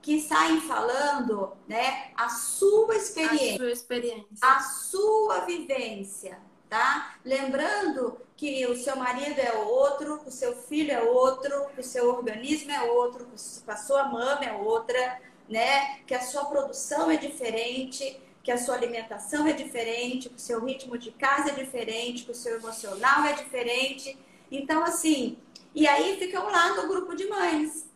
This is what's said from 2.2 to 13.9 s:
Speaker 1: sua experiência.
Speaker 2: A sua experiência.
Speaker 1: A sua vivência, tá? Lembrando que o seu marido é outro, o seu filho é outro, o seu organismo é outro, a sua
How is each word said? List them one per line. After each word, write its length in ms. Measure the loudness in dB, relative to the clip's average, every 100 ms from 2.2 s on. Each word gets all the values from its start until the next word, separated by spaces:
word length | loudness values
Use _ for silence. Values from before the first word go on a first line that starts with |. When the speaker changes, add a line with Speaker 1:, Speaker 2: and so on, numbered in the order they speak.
| -4
Speaker 1:
sua 680 | -4 -6 4 6 8 6 2
experiência. 560 | 0 0 2 2 2
Speaker 2:
A 40 | 0
sua 140 | -2
experiência. 560 | -4 -4 -4 -4 -6 -14 2
Speaker 1:
A 180 | 4 4
sua 800 | 2 -8 -6 0 4 4 4 0 0
vivência, 920 | -4 -2 -4 -4 -8 -10 -12 -14 -16 -20 _ _
tá? 460 | 0 2 0 -4 -12
Lembrando 960 | -2 -2 0 0 0 0 0 0 -4 -4 -18 -8
que 300 | -4 -2 -2
o 100 | -2
seu 220 | -4 -2
marido 420 | -2 -2 -2 0
é 140 | 0
outro, 680 | 0 2 4 4 4 -4 -6 -8
o 60 |
seu 220 | -4 -4 -4
filho 340 | -4 -2 0
é 100 | 2
outro, 680 | 4 6 4 2 -2 -2 -4 -8
o 60 |
seu 260 | -6 2 2
organismo 600 | 2 -2 -6 -2 -4 -2
é 100 | -2
outro, 440 | 2 2 2 -4 -16 -14 -14 -14 -10
a 100 | -10
sua 260 | 2